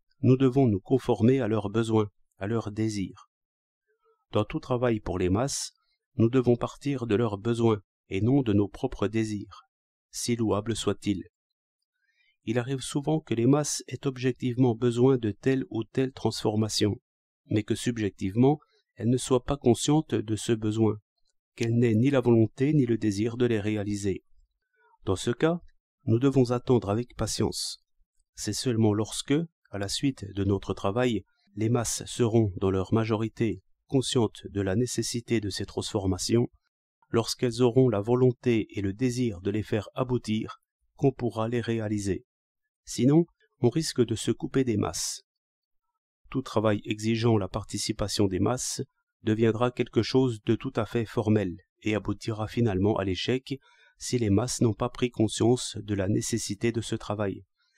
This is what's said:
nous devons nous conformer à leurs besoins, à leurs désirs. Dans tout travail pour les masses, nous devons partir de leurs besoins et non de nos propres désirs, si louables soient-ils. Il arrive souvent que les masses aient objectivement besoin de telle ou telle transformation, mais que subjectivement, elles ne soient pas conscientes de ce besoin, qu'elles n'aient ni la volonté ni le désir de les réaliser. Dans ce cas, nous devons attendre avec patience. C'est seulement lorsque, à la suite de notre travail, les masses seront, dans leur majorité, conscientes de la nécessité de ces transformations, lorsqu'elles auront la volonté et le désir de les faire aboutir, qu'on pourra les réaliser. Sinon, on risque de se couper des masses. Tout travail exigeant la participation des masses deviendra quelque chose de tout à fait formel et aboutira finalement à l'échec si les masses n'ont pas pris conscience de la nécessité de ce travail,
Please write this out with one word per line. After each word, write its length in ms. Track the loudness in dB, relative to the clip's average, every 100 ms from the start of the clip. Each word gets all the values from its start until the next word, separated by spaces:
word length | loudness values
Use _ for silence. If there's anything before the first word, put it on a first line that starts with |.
| _ 0
nous 160 | 4 6
devons 300 | 6 4 4
nous 120 | 2
conformer 600 | 2 0 2 2 4 4
à 80 | 2
leurs 240 | -2 -2
besoins, 400 | -2 2 2 0 _ _ -10
à 80 | -4
leurs 260 | -4 -4
désirs. 600 | -4 -4 -2 -8 -10 -20 _ _ _ _ _ _ _ _ _ _
Dans 140 | -4 -2
tout 140 | -6
travail 400 | -4 -2 0 0
pour 180 | -2 -2
les 120 | 0
masses, 440 | 0 0 -4 -10 _ _ _ _ 0
nous 120 | 2
devons 260 | 4 2 2
partir 520 | 0 -8 -6 -4 0
de 80 | 0
leurs 240 | 0 -2
besoins 420 | -4 2 2 2 _ _ -8
et 120 | -2
non 220 | 2 2
de 100 | 4
nos 140 | 2 2
propres 400 | -2 -8 -4 -2
désirs, 560 | -2 -2 -4 -10 -18 _ _ _ _ _
si 240 | -10 -4 0
louables 400 | 0 0 -2 -4
soient-ils. 480 | -2 -2 -2 -4 -6 _ _ _ _ _ _ _ _ _ _ _ -4
Il 140 | -4
arrive 220 | -2 -6
souvent 380 | -4 -4 -2 -2
que 140 | -2
les 140 | 0 4
masses 360 | 4 2 -6 -8
aient 200 | -6 -6
objectivement 680 | -2 -4 -2 -4 2 2 2
besoin 420 | 0 4 4 4
de 140 | 0
telle 340 | -2 -2 -2 -2
ou 140 | -6
telle 280 | -4 -2 -4
transformation, 920 | -2 -4 -2 -2 0 -2 0 0 -2 _ _ _ _ -2
mais 160 | -2
que 120 | 0 -2
subjectivement, 840 | -2 -2 -4 -4 -4 4 4 4 _ _ _ -6
elles 140 | 0
ne 80 | 0
soient 260 | 2 0
pas 140 | 0 0
conscientes 580 | 2 2 4 2 2 -4
de 200 | -4 -6
ce 160 | -2
besoin, 480 | -2 -2 0 0 0 _ _ _ _ _ -6
qu'elles 200 | 0 2
n'aient 200 | 2 4
ni 140 | 2
la 120 | 2
volonté 520 | 4 6 4 2 2
ni 120 | 4 2
le 120 | 2
désir 380 | 0 0 -2 0
de 100 | 0
les 140 | 0
réaliser. 640 | -2 -2 -4 -4 -2 -4 _ _ _ _ _ _ _ _ -4
Dans 100 | -2
ce 160 | -2
cas, 280 | 0 0 0 -6 _ _ _ 0
nous 140 | 2
devons 320 | 4 2 2
attendre 380 | 0 2 2 2
avec 260 | -2 -4 -6
patience. 680 | -6 -2 -2 -2 -8 -12 _ _ _ _ _ -10
C'est 180 | -6
seulement 400 | -4 -2 2 2
lorsque, 400 | 2 -2 -6 -2 -2 -2 _ _
à 80 | -8
la 80 | -6
suite 380 | -2 -2 -4 -10 -4
de 80 |
notre 300 | 0 0 -2
travail, 500 | -4 -2 0 0 -2 -6 _ _ -4
les 140 | 0
masses 340 | 0 -2 -6 -8
seront, 480 | -2 2 4 2 0
dans 120 | 0
leur 240 | 0 0
majorité, 680 | 0 0 -2 -2 -2 -2 -2 _ _ -4
conscientes 580 | -2 0 0 0 -2 -8
de 120 | -4
la 140 | 0 0
nécessité 640 | 0 -2 -4 -6 -2 -2
de 100 | -2
ces 160 | -6 -6
transformations, 840 | -6 -4 -2 -2 -2 0 2 0 _ _ _ _ _ -4
lorsqu'elles 520 | -2 -2 -2 -4 2
auront 280 | 4 6 4
la 120 | 2
volonté 640 | 0 4 4 2 0 0 0 -4
et 40 |
le 120 | -4
désir 480 | -2 -2 -2 -4 -4
de 100 | -4
les 120 | -4
faire 260 | -2 -4 -4 -6
aboutir, 680 | -2 -2 -2 -4 -4 -12 _ _ _ 0
qu'on 160 | 0
pourra 360 | 0 -4 -2 -2
les 140 | -2
réaliser. 640 | -2 -4 -2 -4 -2 -4 _ _ _ _ _ _
Sinon, 420 | -12 0 4 4 2 _ _ 0
on 80 | 0
risque 360 | 0 -4 -2 -2
de 100 | -2
se 160 | -4
couper 320 | -4 -2 -2
des 140 | 0 0
masses. 460 | -2 -4 -8 -10 _ _ _ _ _ _ _ _ _ _ -10
Tout 120 | -10
travail 400 | -4 0 0 0 -2
exigeant 520 | -4 -2 0 2 2
la 100 | 0
participation 800 | -8 -8 -8 -6 -4 -4 0 0
des 120 | 2
masses 420 | 0 -2 -6 -8 -10 _ _ _
deviendra 480 | -2 2 2 2 -2
quelque 320 | -2 -2 0
chose 380 | 2 2 2 -2
de 120 | 0 0
tout 180 | 0 -4
à 100 | -2
fait 200 | -4 -4
formel 520 | -2 2 2 2 -6 _ _
et 140 | -4 -2
aboutira 520 | -2 -6 -6 -6 -4
finalement 500 | 0 0 2 2 2
à 60 |
l'échec 560 | 0 -2 -2 -4 -4 -12 _ _ _ -14
si 200 | -4 -2
les 120 | 2
masses 320 | 2 2 0
n'ont 120 | 0
pas 160 | 0 -6
pris 200 | -2 -4
conscience 680 | 0 -2 2 2 2 0 -10
de 180 | -4 -2
la 120 | 0
nécessité 640 | -2 -2 -4 -4 -2 -2
de 100 | -2
ce 140 | -4 -8
travail, 480 | -6 -4 -4 -6 -14 _ _